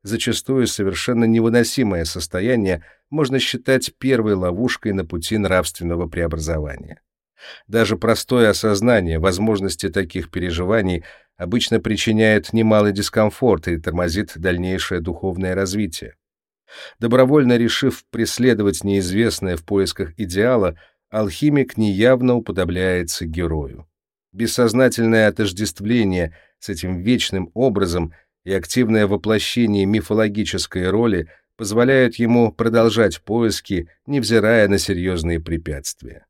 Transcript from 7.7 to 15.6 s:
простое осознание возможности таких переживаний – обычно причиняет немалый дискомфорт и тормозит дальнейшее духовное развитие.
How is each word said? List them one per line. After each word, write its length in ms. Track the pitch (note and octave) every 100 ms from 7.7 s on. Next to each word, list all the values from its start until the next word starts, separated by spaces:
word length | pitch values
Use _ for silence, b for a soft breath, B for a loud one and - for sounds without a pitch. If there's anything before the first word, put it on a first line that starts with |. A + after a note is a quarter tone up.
| A2 G#2+ A2+
простое 540 | A2+ A2 - B2+ A2
осознание 680 | G2+ A2 G2+ A#2 A2+ F2 D#2+
возможности 680 | F#2 F2 A2 G#2 G2 E2+ G2
таких 400 | F#2+ F2+ F#2 E2
переживаний – 760 | F#2 F2 E2 F2+ A2+ F#2 F2 B B B -
обычно 420 | F2+ A#2 - A2+
причиняет 760 | A#2 G#2 - G#2+ A2 G#2+ -
немалый 400 | A2+ A2 G#2+ G#2
дискомфорт 760 | G2 G2+ - G#2+ - B2+ F2+ F#2+
и 100 | E2
тормозит 540 | E2+ F2 F2 F2 G#2+ E2
дальнейшее 640 | F#2 F2 F2+ F#2 - F#2
духовное 540 | E2 E2+ F#2+ F2+ F#2+
развитие. 600 | F#2